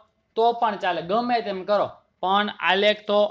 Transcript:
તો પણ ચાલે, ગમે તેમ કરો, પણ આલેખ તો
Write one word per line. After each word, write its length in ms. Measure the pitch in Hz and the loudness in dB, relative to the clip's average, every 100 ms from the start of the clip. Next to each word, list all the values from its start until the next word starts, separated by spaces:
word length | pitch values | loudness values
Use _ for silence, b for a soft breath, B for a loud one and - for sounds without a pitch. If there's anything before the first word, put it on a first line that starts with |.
| - _ _ - | -10 _ _ 0
તો 180 | 233 | 2
પણ 220 | 233 226 202 | 2 -2 0
ચાલે, 260 | 185 170 | -2 -4
ગમે 400 | 165 208 240 214 | -2 -2 0 -2
તેમ 220 | 202 190 | -2 -8
કરો, 240 | 180 202 139 - _ _ | -2 -2 -2 -6 _ _
પણ 300 | 180 196 208 - | 0 0 0 -2
આલેખ 460 | 165 185 208 208 - | 0 2 2 0 0
તો 140 | 208 208 | 0 0